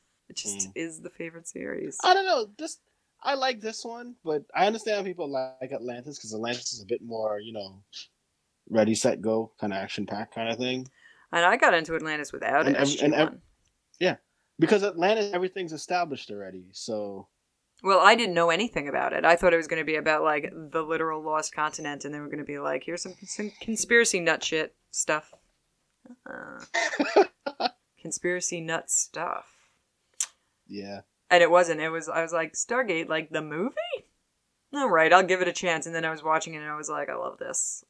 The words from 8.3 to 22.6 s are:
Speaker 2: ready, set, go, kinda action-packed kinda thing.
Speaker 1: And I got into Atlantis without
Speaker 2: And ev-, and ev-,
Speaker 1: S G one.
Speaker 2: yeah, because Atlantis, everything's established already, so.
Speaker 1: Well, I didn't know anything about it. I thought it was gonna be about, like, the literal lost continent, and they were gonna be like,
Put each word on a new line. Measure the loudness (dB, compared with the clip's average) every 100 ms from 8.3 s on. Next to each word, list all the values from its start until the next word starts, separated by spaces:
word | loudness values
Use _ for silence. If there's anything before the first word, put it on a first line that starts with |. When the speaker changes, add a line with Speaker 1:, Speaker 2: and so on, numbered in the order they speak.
| _ _ _ -2
Speaker 2:
ready, | 2 4 4
set, | 2 2
go, | 0 0 0 -6
kinda | -4 -4
action-packed | -6 -6 -6 -6 -8
kinda | -6 -6 -2
thing. | -2 -4 -8 _ -20 _ -6
Speaker 1:
And | 2 4
I | 6
got | 6
into | 4 2 -6
Atlantis | -4 -6 -6
without | -6 0 2 4
Speaker 2:
And | 2
ev-, | 2 2
and | 2
ev-, | 4 2
Speaker 1:
S |
G |
one. | 0 _ _ _ _ _ 0
Speaker 2:
yeah, | 0 0 _ _ _ 0
because | 4 6
Atlantis, | 4 2 2 2 2
everything's | 0 -2 -4 -8
established | -8 -4 -2 -2 -6 -10
already, | -12 -12 -14 -16
so. | -14 -8 -6 -6 -10 -14 _ _ _ _ _
Speaker 1:
Well, | 4 8
I | 10 8
didn't | 6
know | 4 4
anything | 4 0 -2 -4
about | -2 0
it. | 4
I | 6 6
thought | 6
it | 4
was | 2
gonna | -4 -2
be | -2
about, | 2 2
like, | 2 0 -2
the | -10 -8 -6
literal | -4 -2 -2 -4
lost | -4 -4 -4
continent, | -4 -4 -4 -8 -8 -10
and |
they | -10
were | -10
gonna | -10
be | -8
like, | -6